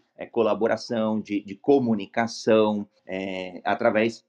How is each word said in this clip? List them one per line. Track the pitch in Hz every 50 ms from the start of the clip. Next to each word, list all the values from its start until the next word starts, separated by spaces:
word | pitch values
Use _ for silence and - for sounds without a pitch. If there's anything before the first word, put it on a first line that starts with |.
| _ _ _
é, | - 90
colaboração, | - - 120 110 107 101 98 110 113 113 110 - - 123 113 110 110 110 107
de, | 98 - 104 98 -
de | 98 95
comunicação, | - - - 139 139 123 117 113 101 98 - - 117 117 113 - - - 123 110 110 107 107 107 104 101 - _ _ _
é, | - 92 95 95 95 92 92 92 90 90 85 -
através | - 101 - 113 117 101 107 110 117 113 - _